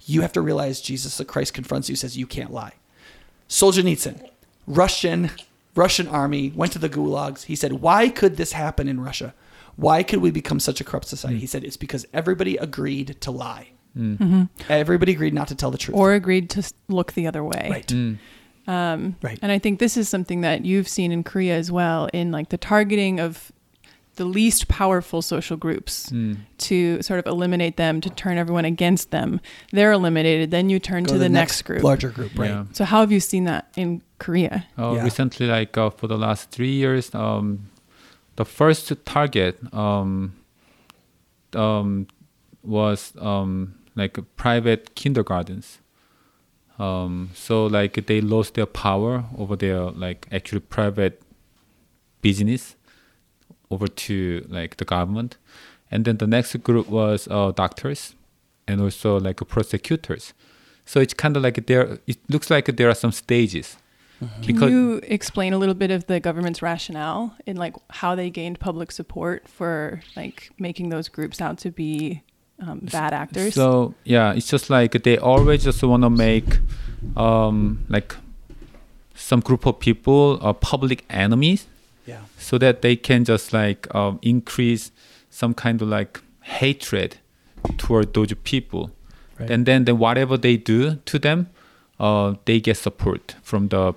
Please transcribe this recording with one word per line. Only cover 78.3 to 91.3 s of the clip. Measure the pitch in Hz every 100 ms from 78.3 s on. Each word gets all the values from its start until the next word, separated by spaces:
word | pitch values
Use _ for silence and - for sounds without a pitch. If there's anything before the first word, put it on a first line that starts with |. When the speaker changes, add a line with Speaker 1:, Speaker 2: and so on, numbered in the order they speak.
| - - - - - - - _
Speaker 2:
some | - - 123
group | - 127 -
of | 113
people, | - 110 - 139 143 139
uh, | 107
public | 101 - 139 131 127 -
enemies | 95 98 117 151 196 - - _ _ -
Speaker 1:
Yeah. | 117 104 -
Speaker 2:
so | - 127
that | 131 120
they | 123 120
can | - 123
just, | 120 110 -
like, | 117 104 101 -
um, | 101 101 98
increase | 117 123 117 - 120 117 - _ _ _ _
some | - 117
kind | 117 120 113
of, | 107
like, | 104 104 - - _
hatred | - - 131 139 - 101 92 - _ _ _ - - -
toward | - 113 107
those | - 104 107
people. | - 135 120 87 85 - - - - -
Speaker 1:
Right. | 117
Speaker 2:
And | 120 120
then, | 131
then | 123 117
whatever | 113 123 131 131
they | 120 117
do | 107 113 143 151 -
to | 151
them, | 147